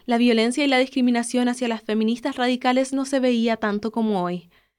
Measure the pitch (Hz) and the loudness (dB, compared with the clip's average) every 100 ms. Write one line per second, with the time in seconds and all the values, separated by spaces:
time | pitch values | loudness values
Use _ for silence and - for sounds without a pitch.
0 | - 233 240 226 233 247 285 254 262 269 | -2 2 4 4 2 0 2 2 2 2
1 | 247 240 233 247 247 247 247 220 - 214 | 2 2 0 -2 0 -2 -4 -4 -4 -2
2 | 220 240 294 269 247 247 254 254 262 269 | 0 -2 -4 -2 -2 0 0 0 0 -2
3 | 269 277 254 233 233 220 214 208 220 233 | -2 0 2 2 0 0 -2 -4 -4 -2
4 | 220 196 175 180 - _ _ | -2 0 -2 -6 -10 _ _